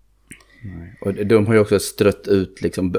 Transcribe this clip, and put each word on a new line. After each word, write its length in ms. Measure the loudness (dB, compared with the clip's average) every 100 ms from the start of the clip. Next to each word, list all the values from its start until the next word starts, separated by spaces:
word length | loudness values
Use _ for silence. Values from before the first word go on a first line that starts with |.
| _ _ _ -20 _ _
Nej. 340 | -18 -16 -18 -10
Och 120 | -8 -4 2
de 220 | 2 4
har 60 |
ju 60 | 2
också 200 | 4 0
strött 480 | -2 0 0 0 0
ut 340 | 0 0 -6
liksom, 340 | -6 -4 -4